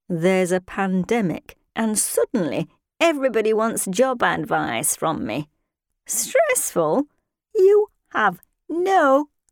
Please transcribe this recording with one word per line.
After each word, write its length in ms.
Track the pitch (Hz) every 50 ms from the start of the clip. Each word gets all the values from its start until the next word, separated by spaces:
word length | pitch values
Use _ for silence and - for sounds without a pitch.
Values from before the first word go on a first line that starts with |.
| _
There's 460 | - 180 160 165 190 190 185 185 165
a 80 | 185 185
pandemic, 960 | 185 - - 202 196 185 185 185 180 - 226 240 202 160 - - - - - _ _ _ -
and 240 | - 220 214 214 202
suddenly 720 | - - - - 466 - - 214 170 127 101 143 156 - _ _ _ _ _ -
everybody 540 | 320 339 311 269 269 262 220 226 214 220 220
wants 320 | 214 220 226 - - -
job 360 | 196 185 208 262 262 254 240
advice 720 | 202 175 165 165 156 - 160 156 156 - 117 113 143 - -
from 300 | - - 160 156 120 -
me. 240 | 113 107 147 151 - _ _ _ _ _ _ _ _ _ _ _
Stressful? 1000 | - - - - - - 539 659 587 508 - - - - 180 160 147 175 254 294 - _ _ _ _ _ _ _ _ -
You 320 | 440 370 392 415 415 427 - _ _ _ _
have 300 | - 320 214 196 175 - _ _ _ _ _ -
no 600 | 311 339 359 381 392 359 294 269 269 285 294 - _ _ _ _